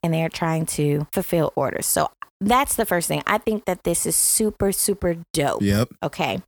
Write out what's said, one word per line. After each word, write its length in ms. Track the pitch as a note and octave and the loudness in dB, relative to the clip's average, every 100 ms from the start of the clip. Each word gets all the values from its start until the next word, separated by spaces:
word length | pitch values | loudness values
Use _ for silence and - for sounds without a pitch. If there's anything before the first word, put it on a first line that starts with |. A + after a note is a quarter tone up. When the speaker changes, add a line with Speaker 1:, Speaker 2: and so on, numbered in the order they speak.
Speaker 1:
and 100 | E3+ | 0
they 100 | D#3+ | 0
are 60 | E3 | -2
trying 360 | - E3 D#3+ D#3+ | -2 -2 0 -2
to 420 | - D3 D3 D3+ | 0 0 0 -2
fulfill 400 | - F3+ E3+ D3+ - | -4 0 0 0 0
orders. 300 | C3+ - - | -2 -2 -2
So 240 | - D3+ _ - _ | 0 0 _ -20 _
that's 340 | G3+ B3 C#4+ - | 2 2 2 -2
the 100 | A3+ | 0
first 220 | F3 E3 | 0 0
thing. 160 | D3+ - | -2 0
I 120 | G#3+ | 0
think 280 | - G#3+ - | 0 0 0
that 180 | F#3 | 0
this 220 | - E3+ - | -2 -2 0
is 100 | - | 0
super, 560 | - - G#3+ - G3 | 0 2 0 0 0
super 440 | F#3+ - F#3+ F3+ E3 E3+ | 0 0 0 0 -2 -4
dope. 280 | - C#3+ - | -2 0 2
Speaker 2:
Yep. 280 | G2+ G2+ B2 - | 2 2 2 -2
Speaker 1:
Okay. 380 | D3+ - D3+ C#3+ | -6 -2 -2 -2